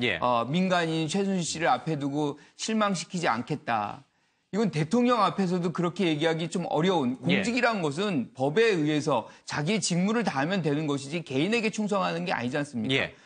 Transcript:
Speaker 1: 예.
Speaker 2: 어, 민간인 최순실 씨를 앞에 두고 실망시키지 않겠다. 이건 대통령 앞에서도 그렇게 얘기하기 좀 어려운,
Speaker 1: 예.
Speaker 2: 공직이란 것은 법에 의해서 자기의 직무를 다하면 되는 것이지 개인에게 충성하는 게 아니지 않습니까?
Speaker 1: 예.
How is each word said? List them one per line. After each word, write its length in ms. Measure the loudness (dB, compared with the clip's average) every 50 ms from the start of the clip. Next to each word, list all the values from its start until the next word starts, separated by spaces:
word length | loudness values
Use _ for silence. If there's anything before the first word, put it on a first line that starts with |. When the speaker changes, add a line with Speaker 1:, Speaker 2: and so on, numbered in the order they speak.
Speaker 1:
예. 160 | 0 0 0 2
Speaker 2:
어, 260 | 2 2 2 2 0
민간인 640 | 0 0 0 2 2 2 2 0 0 0 -2 -2 -2
최순실 340 | -2 -2 0 0 0 -2
씨를 260 | -2 -4 -2 0 2 2
앞에 300 | 2 2 0 -2 -4 -2
두고 400 | -2 -2 -2 -2 -2 -2 -4 -6 -12 -20 _
실망시키지 720 | -8 -4 -2 0 2 2 2 0 -2 -4 -6 -4 -2 0 0
않겠다. 720 | 0 0 -2 -4 -6 -6 -4 -2 -2 -2 -2 -4 -6 -10 -16 _ _ _ _ _ _ _ _ _
이건 180 | -2 0 0 0
대통령 520 | 0 -2 0 2 2 2 4 4 4 4
앞에서도 480 | 2 2 2 0 0 0 0 0 0 -2
그렇게 340 | 0 0 -2 0 0 0 0
얘기하기 420 | 2 2 2 2 2 2 0 -2 -4
좀 160 | -4 -4 -2 -2
어려운, 480 | 0 2 2 2 2 2 2 0 -2 -2 0 0
Speaker 1:
예. 60 | 2
Speaker 2:
공직이란 460 | 2 2 0 0 2 2 2 2 0
것은 480 | -2 -2 -2 -2 -2 0 0 -2 -2 -4
법에 300 | -4 -2 -2 2 4 4 4
의해서 640 | 4 4 2 2 2 0 0 2 2 0 0 0 -4 -10 -18 _
자기의 380 | -8 -4 -2 0 0 0 0
직무를 420 | 0 0 0 0 0 2 0 0 0
다하면 380 | 0 0 0 0 0 0 0
되는 240 | 0 0 0 0 0
것이지 360 | -2 -2 -4 -4 -6 -6 -6 -6
개인에게 440 | -2 -2 0 0 2 0 0 0 -2
충성하는 560 | -2 -2 -2 -2 0 0 0 0 -2 -4 -4
게 80 | -2
아니지 240 | -2 -2 -2 -2 -2
않습니까? 380 | -2 -4 -4 -4 -4 -2 0 2
Speaker 1:
예. 200 | 2 0 -2 -4 -12 -20